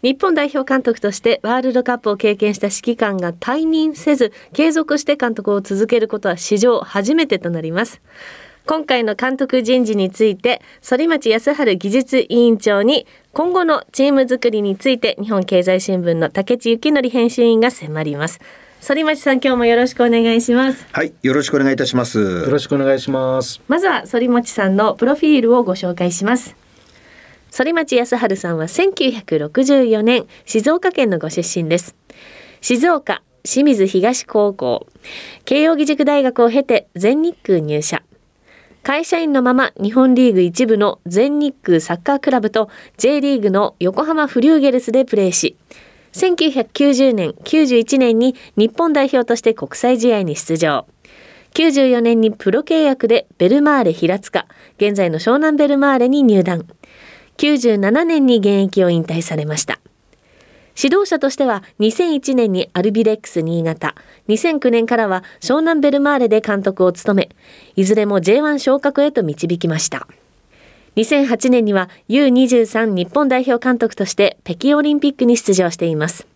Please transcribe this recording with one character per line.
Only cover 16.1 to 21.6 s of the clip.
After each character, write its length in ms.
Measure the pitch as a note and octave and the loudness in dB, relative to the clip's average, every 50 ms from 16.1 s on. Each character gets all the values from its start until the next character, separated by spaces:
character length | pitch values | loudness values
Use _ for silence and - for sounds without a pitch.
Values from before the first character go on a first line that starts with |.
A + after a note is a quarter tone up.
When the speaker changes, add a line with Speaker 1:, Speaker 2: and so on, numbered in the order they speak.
| E3 | 0
Speaker 1:
の 160 | E3 E3 - | 0 -2 -2
竹 240 | - - G3 - B3 | -2 -4 -2 -2 -2
内 180 | A#3+ - A#3 A#3 | -2 0 -2 -2
幸 160 | A3+ - D4+ | 0 0 0
典 180 | D4+ C#4+ B3+ B3+ | 0 0 0 0
編 180 | A#3 B3 A#3 A#3+ | 0 0 0 0
集 140 | A#3+ - | 2 2
員 180 | A#3+ A#3 A3+ A3 | 2 4 4 4
が 100 | A3+ B3 | 2 0
迫 320 | B3 - D#3+ D3+ D3+ D#3 | 0 -4 -8 -8 -8 -6
り 140 | D#3 D3+ C#3+ | -6 -6 -4
ま 120 | C#3+ D3+ E3 | -4 -4 -4
す。 120 | - - - - - - - _ _ _ | -4 -6 -8 -20 -20 -20 -20 _ _ _
反 220 | - - C#4 D4+ D#4+ | -6 -4 -2 -2 0
町 160 | D4+ D#4 D4 | -2 -2 -2
さ 120 | - D4 | 0 0
ん、 80 | C4 B3+ | 0 0
今 100 | - C#4 | 0 0
日 60 | B3+ | 0
も 100 | A#3+ A#3+ | 2 2
よ 100 | A#3 A#3 | 2 4
ろ 100 | A#3 B3 | 2 2
し 60 | B3+ | 0
く 100 | - - | 0 0
お 60 | A#3+ A#3+ | 2 2
願 160 | A#3 A#3 A#3 A#3 A3+ | 4 2 2 2 2
い 60 | A#3 | 0
し 140 | A#3 - A#3+ | 2 2 2
ま 180 | B3 C4 C4+ | 2 2 0
す。 140 | C4 C4+ - - | -2 -6 -10 -8
Speaker 2:
は 140 | - - D#3+ | -6 -4 -4
い、 80 | - - _ | -4 -8 _
よ 140 | - C3+ C3 | -2 0 0
ろ 80 | D3 | 0
し 80 | C#3 - | 0 0
く 60 | - | 0
お 20 | |
願 100 | C#3 | 0